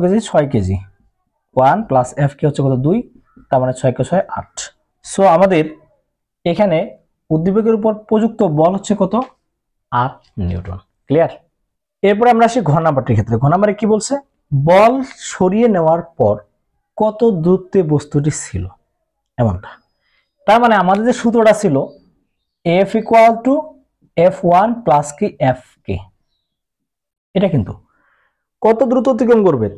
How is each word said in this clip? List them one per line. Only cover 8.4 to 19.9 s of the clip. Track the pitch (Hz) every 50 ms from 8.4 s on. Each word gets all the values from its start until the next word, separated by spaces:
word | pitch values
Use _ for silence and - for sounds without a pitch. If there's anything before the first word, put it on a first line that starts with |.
| 208 170 147 151
বল | 160 180 196
হচ্ছে | 196 - - 202 -
কত? | 190 180 208 240 254 - _ _ _ _ _ _ _ _ _ _ _ _ 127 123 123
আট | 127 - - _ _ _ 110 92 87
নিউটন। | 90 87 90 95 92 92 - _ _ _ _
ক্লিয়ার? | - 139 165 160 - - - _ _ _ _ _ _ _ _ _ _ _ _ 196
এরপরে | 196 208 208 240 240 233
আমরা | 226 233 226
আসি | 240 254 180 147
ঘ | 143 165 165
নাম্বারটির | 160 143 131 120 - 113
ক্ষেত্রে। | 107 98 110 117 110 131
ঘ | 143 170
নাম্বারে | 190 208 208 196 -
কি | 226 202 220
বলছে? | 208 - - 269 285 - _ _ _ _ _ 143 135 143 165
বল | 180 196 214 233 262 269 254 - - - - - -
সরিয়ে | - 185 180 196 220 240 226 196
নেওয়ার | 175 160 156 165 170 170 - _ -
পর | 120 101 107 - - _ _ _ _ _ _ _ _ _ _ -
কত | 214 214 214 - 240 233 196 160 156
দূরত্বে | 175 185 185 185 - - 196 170 151 151
বস্তুটি | 143 - - - 147 143 151 - - -
ছিল, | - - 92 92 95 - _ _ _ _ _ _ _ _ _ _ _ _ -
এমনটা। | 120 107 90 90 - - - _ _ _